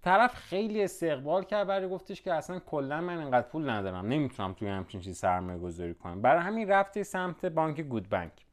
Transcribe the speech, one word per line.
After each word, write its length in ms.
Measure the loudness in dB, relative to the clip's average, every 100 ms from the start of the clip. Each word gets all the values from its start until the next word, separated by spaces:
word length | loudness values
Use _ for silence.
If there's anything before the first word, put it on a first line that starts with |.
طرف 300 | 6 6 6
خیلی 500 | 2 -4 -2 0 0
استقبال 600 | 0 0 0 0 2 0
کرد، 260 | 2 0 2
ولی 180 | 0 0
گفتش 340 | -6 -8 -10
که 120 | -2
اصلاً 260 | -2 -2 -8
کلاً 420 | -4 -2 -2 -2
من 160 | -4 -4
اینقدر 300 | 2 2 2
پول 220 | -4 -2
ندارم، 380 | 0 -2 -2 0
نمیتونم 460 | 0 0 -2 -4
توی 140 | -2 -4
همچین 340 | -4 -6 -8
چیزی 120 | -10
سرمایه 460 | -2 0 2 -2 -6
گذاری 340 | -6 -6 -6
کنم. 280 | -6 -10 0
برای 200 | 4 4
همین 260 | 2 -4 2
رفت 340 | 4 2 -2
سمت 420 | -4 -2 -4 -2 -2
بانک 360 | 0 0 -2
گود 280 | -4 -4 0
بانک. 360 | -2 -2 -12 _